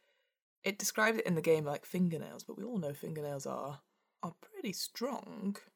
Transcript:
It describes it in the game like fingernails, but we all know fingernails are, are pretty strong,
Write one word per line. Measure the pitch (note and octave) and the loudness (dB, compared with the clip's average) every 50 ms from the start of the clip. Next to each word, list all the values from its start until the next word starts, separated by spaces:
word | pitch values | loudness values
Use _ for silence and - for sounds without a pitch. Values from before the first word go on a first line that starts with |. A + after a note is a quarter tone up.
| _ _ _ _ _ _ _ _ _ _ _ _ - | _ _ _ _ _ _ _ _ _ _ _ _ -2
It | G3 G3+ - | -2 -2 0
describes | G#3 - - A3+ G#3+ A3 A3+ A3+ | -2 0 2 4 4 4 4 4
it | - | 2
in | - F3 | 2 2
the | D#3+ | 4
game | D3+ E3 D#3+ D#3 D3+ | 6 6 6 6 6
like | C#3+ D3 - - | 0 -2 -4 -4
fingernails, | - - F#3 F#3 F3 E3 C#3+ - - - - - | -2 2 4 4 4 4 0 -4 -8 -10 -10 -10
but | - - | -10 -8
we | - - | -6 -6
all | A#3+ B3 | -2 -2
know | G3 D#3+ C#3+ C#3+ | -2 -2 -2 -4
fingernails | - E3 E3 D#3+ D#3 D3 C#3+ C#3+ C#3 C#3 | -4 -6 -6 -4 -4 -4 -4 -4 -4 -4
are, | C#3 C3 B2+ - C#3 C#3+ - _ _ _ _ _ _ _ _ | -4 -4 -4 -4 -6 -8 -10 _ _ _ _ _ _ _ _
are | - E3+ E3 - | -10 -10 -10 -12
pretty | - - - G4 D#4+ G#3 | -18 -16 -12 -8 -6 -6
strong, | F3+ - - - - - A3+ C#4 B3+ - - F3 - - F#3+ G3 G3+ - - - _ | -4 -4 -6 -6 -4 -4 -4 -4 -4 -6 -8 -10 -8 -4 -4 -4 -4 -4 -10 -18 _